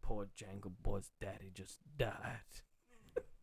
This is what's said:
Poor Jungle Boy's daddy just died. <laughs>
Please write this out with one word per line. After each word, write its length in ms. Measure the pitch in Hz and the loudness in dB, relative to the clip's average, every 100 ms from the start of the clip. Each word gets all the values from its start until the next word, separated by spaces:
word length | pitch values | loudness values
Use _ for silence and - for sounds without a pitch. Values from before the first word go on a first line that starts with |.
Poor 280 | - 107 101 | 4 4 2
Jungle 380 | - 104 98 101 92 | -4 -8 -6 -6 2
Boy's 300 | - 101 98 _ | 4 4 2 _
daddy 320 | 101 95 98 | -4 -4 -8
just 260 | 92 95 - - 143 | -10 -10 -12 -14 2
died. 420 | 113 104 92 117 - - - _ _ - - | 2 2 -2 -4 -8 -14 -14 _ _ -20 -4
<laughs> 60 | - - - | -4 -4 -14